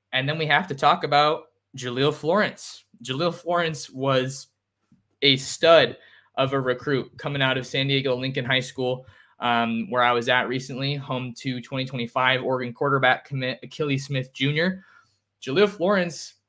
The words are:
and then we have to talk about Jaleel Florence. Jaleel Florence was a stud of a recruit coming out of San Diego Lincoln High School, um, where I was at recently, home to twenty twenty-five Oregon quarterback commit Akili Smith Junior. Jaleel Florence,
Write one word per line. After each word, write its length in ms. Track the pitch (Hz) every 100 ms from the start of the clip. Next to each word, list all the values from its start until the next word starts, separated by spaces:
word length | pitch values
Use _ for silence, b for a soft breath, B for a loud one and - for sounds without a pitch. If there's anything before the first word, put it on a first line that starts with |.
| _
and 140 | 131 139
then 120 | 160
we 80 | 151
have 200 | 147 -
to 60 |
talk 300 | 135 147 180
about 380 | 147 143 151 160 - _ _ 131
Jaleel 380 | 123 123 143
Florence. 680 | 147 151 202 156 - - - _ _
Jaleel 320 | 120 135 175
Florence 560 | 170 - 175 165 143 -
was 560 | 131 135 131 131 - - _ _ _ _ _ _ _
a 160 | 143 135
stud 640 | - - 165 160 127 - b b b -
of 160 | 135
a 80 | 135
recruit 520 | 123 123 147 131 - -
coming 240 | 147 139
out 160 | 135 127
of 80 | 123
San 200 | 139 139
Diego 300 | 139 131 127
Lincoln 280 | 131 135
High 160 | 123 131
School, 460 | 127 - 127 127 b b b -
um, 500 | 120 117 113 113 101
where 120 | 123
I 100 | 120
was 160 | 120 120
at 200 | 123 110
recently, 480 | 131 135 127 139 143
home 360 | 131 127 127 -
to 220 | 135 123
twenty 240 | - 135
twenty-five 580 | 131 127 117 131 127 127
Oregon 320 | 127 127 123
quarterback 500 | - 143 135 131 123
commit 360 | - 135 127 117
Akili 380 | 127 - 147 135
Smith 320 | 135 135 131
Junior. 520 | - 139 151 185 190 B B B B _ _
Jaleel 280 | 131 156 202
Florence, 680 | 202 180 196 175 143 - -